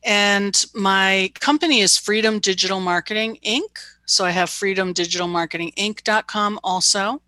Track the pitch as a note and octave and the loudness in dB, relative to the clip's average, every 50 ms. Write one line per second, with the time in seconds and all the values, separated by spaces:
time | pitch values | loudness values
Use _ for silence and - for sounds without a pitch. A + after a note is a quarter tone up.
0 | - - G#3 G3+ G3+ G3+ G3+ G3+ G3+ G3+ F#3+ - - - _ A#3 G3 G3 G3 F#3+ | 0 2 2 4 4 4 4 2 2 0 0 0 -2 -2 _ -2 0 2 4 4
1 | F#3+ F#3+ F#3+ F#3+ F#3 F#3+ _ - - C#4 C#4+ D4+ - E4 D4 A#3 G3+ F3+ - - | 4 4 4 2 0 -2 _ -4 0 2 2 2 4 2 4 4 4 4 2 2
2 | - - G#3 A3 G#3+ A3 A3 G#3 F3 G3 F#3+ F#3 - F#3 G3 F#3+ F#3 F3+ F3 F3 | 2 0 0 2 2 2 0 0 0 -2 0 0 -2 -2 -2 -2 -2 0 -2 -2
3 | E3+ - G#3+ G#3+ A3 A3+ A3 - _ G#3+ G#3+ C4 F#4+ A4 _ - - - - _ | -2 -4 -4 -4 -4 -4 -6 -8 _ -2 -2 -2 -2 -4 _ -16 -20 -20 -20 _
4 | _ - - - G3 F3+ E3+ F#3 F3+ F3 - - - G3 F#3+ F#3 F#3+ F#3 F3+ E3+ | _ -2 0 0 2 0 2 0 0 0 -2 -4 -4 -2 0 0 -2 -2 -2 -4
5 | F3 E3+ F3 F3 F3+ F3 F3 F3 E3+ D#3+ - E3 E3+ E3+ - - G3+ G#3 G#3+ - | -4 -4 -2 -4 -4 -2 -2 -2 -2 -2 -4 -8 -8 -8 -6 -4 -4 -4 -6 -6
6 | - - G#3+ G#3+ - - - G#3+ G#3 G#3 G#3+ - - F#3 F#3 F#3 F3 - - G3+ | -2 0 0 0 -2 -2 -4 -2 -2 -2 -2 -4 -4 -2 -2 0 0 0 0 0
7 | G3 G#3 B3 D4+ _ | 0 -2 -4 -6 _